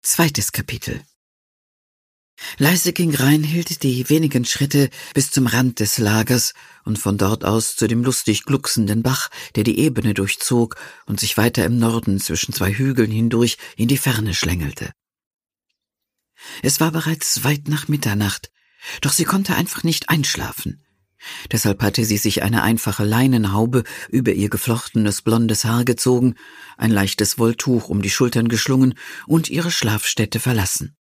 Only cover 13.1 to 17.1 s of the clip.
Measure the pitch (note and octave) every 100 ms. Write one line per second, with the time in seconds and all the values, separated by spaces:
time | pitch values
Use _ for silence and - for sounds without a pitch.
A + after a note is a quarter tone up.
13.1 | A2 A2+ A#2 A#2+ - - - A#2 C3+ -
14.1 | A2+ G#2+ E2+ E2 F2 D2 - - - _
15.1 | _ _ _ _ _ _ _ _ _ _
16.1 | _ _ _ - - B2+ C#3 D#3+ E3 D#3